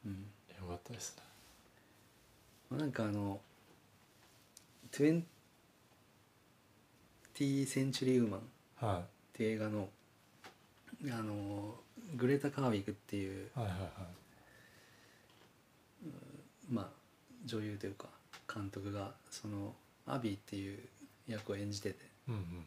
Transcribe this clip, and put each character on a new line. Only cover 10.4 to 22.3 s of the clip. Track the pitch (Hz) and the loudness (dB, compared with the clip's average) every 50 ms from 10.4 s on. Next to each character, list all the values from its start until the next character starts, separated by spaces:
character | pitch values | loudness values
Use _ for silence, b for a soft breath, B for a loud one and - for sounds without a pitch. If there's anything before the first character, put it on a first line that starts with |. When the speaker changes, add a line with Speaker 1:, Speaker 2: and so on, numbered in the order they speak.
| - - - - - - - - - - - - - 139 | -18 -18 -18 -20 -20 -20 -20 -20 -18 -16 -12 -6 -4 -2
Speaker 1:
あ | 120 113 | -2 -2
の、 | 107 107 104 104 101 101 101 101 101 107 - - - - - - - 185 160 | -2 -2 -2 -2 -2 -2 -2 -4 -4 -6 -8 -10 -16 -18 -16 -16 -10 -6 -2
グ | 120 123 | 2 6
レ | 123 143 143 | 6 6 6
タ・ | 143 143 | 4 2
カ | 143 - | 2 4
ー | 139 123 | 4 4
ウ | |
ィ | 110 101 98 | 4 4 2
グ | - 98 | -2 -6
っ | |
て | - - - - | -6 -6 -4 -2
い | 101 98 95 95 98 95 | -2 -2 -2 -4 -6 -8
う、 | 107 - | -6 -4
Speaker 2:
は | 131 113 | -2 0
い | |
は | 101 | 0
い | 90 | 0
は | 92 95 | -2 -4
い。 | 82 - - 95 85 90 - - - B B B B B B B B B B B B B B B B B B B B B - - - - - - - - - - - - - - 156 - - - 135 - - - - - - - 160 | -4 -6 -8 -8 -10 -10 -16 -18 -20 B B B B B B B B B B B B B B B B B B B B B -20 -20 -20 -20 -20 -20 -20 -20 -20 -20 -20 -20 -14 -12 -12 -10 -12 -14 -14 -16 -16 -18 -20 -20 -20 -4 -2
Speaker 1:
う | |
ん、 | 123 | 0
ま | 107 95 | 0 0
あ、 | - - - - - - - - - - - 202 | -4 -8 -16 -20 -20 -20 -20 -20 -20 -20 -12 -8
女 | 120 113 110 | -4 -4 -2
優 | 107 107 104 | -2 -2 -4
と | 101 104 | -4 -4
い | 98 | -6
う | 98 | -6
か、 | - - - - - - - - - - - | -8 -12 -14 -14 -20 -20 -20 -20 -16 -10 -8
監 | - 110 101 98 | -6 -4 -4 -4
督 | - 95 95 101 101 | -4 -4 -4 -4 -2
が、 | 104 98 104 - - - - | -2 -4 -4 -8 -12 -16 -14
そ | - - - 107 | -12 -8 -6 -4
の、 | 104 101 101 104 - - - - - _ - | -4 -4 -4 -6 -8 -12 -20 -20 -20 _ -4
ア | - 135 135 | -2 -2 0
ビ | 120 107 | 2 0
ー | 98 | -2
っ | 101 | -2
て | - - - | -6 -8 -6
い | 98 98 98 98 | -4 -4 -6 -6
う | 107 - - - - - - - - - | -10 -12 -16 -18 -20 -20 -20 -20 -18 -8
役 | - 113 107 104 - | -6 -6 -6 -2 -4
を | 104 | -2
演 | 98 101 104 | -2 -2 -2
じ | 101 101 - | -4 -2 -2
て | 101 | -4
て。 | 92 - - - - - - | -4 -4 -14 -20 -20 -12 -6
Speaker 2:
う | - | -4